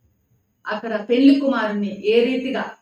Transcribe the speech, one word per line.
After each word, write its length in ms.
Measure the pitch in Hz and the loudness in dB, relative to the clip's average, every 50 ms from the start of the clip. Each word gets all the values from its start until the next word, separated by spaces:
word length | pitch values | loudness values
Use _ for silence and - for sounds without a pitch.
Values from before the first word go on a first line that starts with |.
| _ _ _ _ _ _ _ _ _ _ _ _ _ - | _ _ _ _ _ _ _ _ _ _ _ _ _ -10
అక్కడ 420 | 214 208 - 233 214 202 202 - | -10 -8 -6 -6 -6 -6 -2 0
పెళ్లి 300 | 240 262 277 277 277 277 | 2 4 6 6 6 6
కుమారుణ్ణి 600 | 277 262 240 226 214 208 208 208 202 196 - - - | 2 0 0 -2 -2 -2 -4 -4 -4 -6 -6 -4 -2
ఏ 200 | 208 220 233 240 | 0 2 2 2
రీతిగా 460 | 262 262 254 254 262 - - - - - - | 2 0 -4 -4 -6 -6 -6 -8 -8 -12 -18